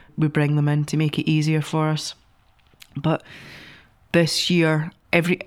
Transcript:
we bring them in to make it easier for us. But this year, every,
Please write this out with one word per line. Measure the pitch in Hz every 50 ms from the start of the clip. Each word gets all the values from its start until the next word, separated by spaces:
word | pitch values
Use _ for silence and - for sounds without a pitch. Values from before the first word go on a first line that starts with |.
| - - - -
we | 156 151
bring | 147 156 147 143 147
them | 147 147 147
in | 147 147 147
to | 147 - 147
make | 156 147 - -
it | - -
easier | 156 156 151 156 156 156
for | 147 - - 160 156 156
us. | 156 151 - - - _ _ _ _ _ _ _ _ _ _ _ _ - - _ -
But | - 143 156 165 - - - - - - - - - - - - - - _ _ _ _ _
this | - 170 170 156 - - - -
year, | 180 175 165 160 156 156 156 170 - _ _ -
every, | - 170 165 175 180 - -